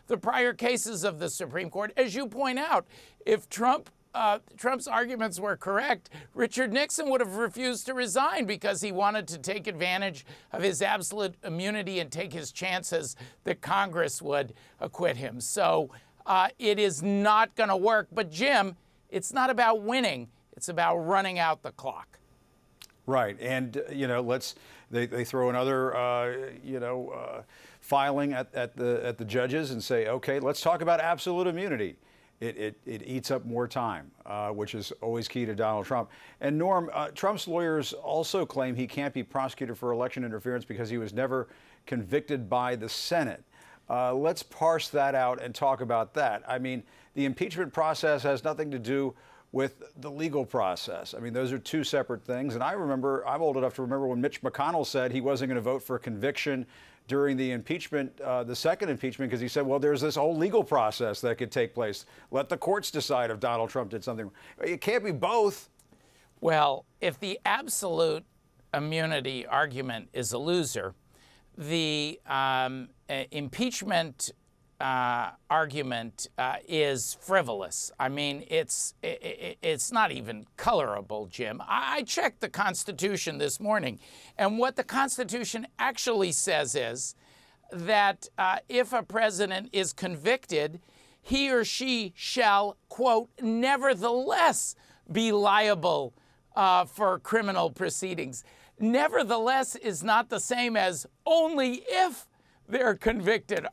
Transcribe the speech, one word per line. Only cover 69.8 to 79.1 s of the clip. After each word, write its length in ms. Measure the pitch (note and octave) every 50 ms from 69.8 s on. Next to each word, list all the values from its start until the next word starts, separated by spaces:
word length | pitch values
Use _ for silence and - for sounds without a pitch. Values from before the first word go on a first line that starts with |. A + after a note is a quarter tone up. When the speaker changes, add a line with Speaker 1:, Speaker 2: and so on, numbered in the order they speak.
| C3+ C3 A#2 A2+ C3 -
Speaker 1:
is 220 | - C3 B2 G2+ A#2
a 40 | A#2+
loser, 580 | C#3 D#3+ F3 F3+ D#3+ B2 - A2+ F#2 F#2+ F#2+ - _ _ _ _ - - - - _ _ _ -
the, 640 | D#3 D3 E3 E3 D#3+ D#3 D3+ D3+ D3 D3+ D#3+ - -
um, 640 | - C3+ C3+ C3+ C3+ C3 C3 C3 C3 C3 C3 B2+ - - _ _ -
uh, 140 | C#3+ C3+ C3 -
impeachment, 1000 | - D3+ C#3+ C3 - - A#3+ B3+ B3 - G3 G3+ F#3+ E3+ E3 D#3 B2 - - - - _ _ _ _ _ _ _ _ -
uh, 520 | C3 C3+ C3 B2+ B2+ B2 B2 A#2+ A#2 F2 - - _ -
argument, 800 | - D#3+ D#3+ D3 C3 D3+ C#3+ B2+ B2 A#2 A2+ A#2 - - - - _ -
uh, 200 | B2+ B2+ C#3 - - -
is 500 | F3 D#3 D3+ C#3+ C#3 B2+ - - - -
frivolous. 720 | - - F#3+ F#3+ E3 B2 A2+ G2+ F#2+ E2 - - - - - -
I 100 | C3+ C3
mean, 360 | C#3 C#3+ D3 C#3+ C#3 C#3+ D3 -
it's, 460 | D#3+ D#3+ D#3+ - - - - - - _ -
i-, 140 | E3